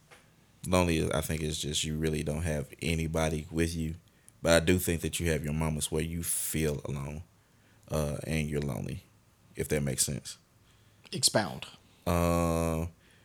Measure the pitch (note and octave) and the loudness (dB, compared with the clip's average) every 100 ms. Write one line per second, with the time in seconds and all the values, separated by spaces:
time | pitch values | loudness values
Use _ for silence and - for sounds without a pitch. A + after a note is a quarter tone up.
0 | - - - _ _ _ - F#2 F2 D#2+ | -20 -20 -20 _ _ _ 2 4 4 4
1 | E2 D2+ D2+ D#2+ D#2 D#2 C#2+ D2+ D#2 D#2 | 2 0 0 -2 -2 -2 -4 -2 -2 0
2 | D#2 D#2 D#2 D2+ E2 D2+ C#2 - D#2 D#2+ | 0 0 -2 -2 -2 -2 -4 -6 -2 0
3 | D#2+ D#2+ D#2+ D#2+ D2+ D#2+ E2 E2+ D#2+ E2 | 0 0 0 0 -4 0 0 0 -4 -6
4 | - _ _ - D#2+ E2 D#2+ F#2 F2+ E2 | -12 _ _ -2 6 6 6 4 2 -2
5 | F2 - E2+ D2+ D2+ D#2 D#2+ D2+ - D#2 | -2 -2 0 0 0 0 0 0 -2 -2
6 | E2 E2+ E2 - - D#2 D#2 C#2+ - C#2 | -2 -4 -4 -2 -2 0 0 -2 -4 -6
7 | C#2+ D2+ - _ _ _ _ - - D#2+ | -6 -8 -12 _ _ _ _ -20 -6 -2
8 | D2 - - D#2 D2+ D2 C#2+ A#1 G1+ - | -2 -4 -4 -2 0 -2 -2 -4 -6 -8
9 | - _ _ _ - - - D2+ C#2+ B1+ | -12 _ _ _ -14 -8 -2 0 0 0
10 | - C#2 - - _ _ _ - - _ | -2 -2 -8 -16 _ _ _ -20 -20 _
11 | - F3+ - A#2+ F#2+ C2+ - - - - | -14 0 2 2 0 -4 -12 -18 -20 -8
12 | - F2 E2+ E2+ E2+ E2 E2 D#2+ E2+ - | 0 2 4 4 2 2 0 0 -4 -8
13 | - - | -20 -20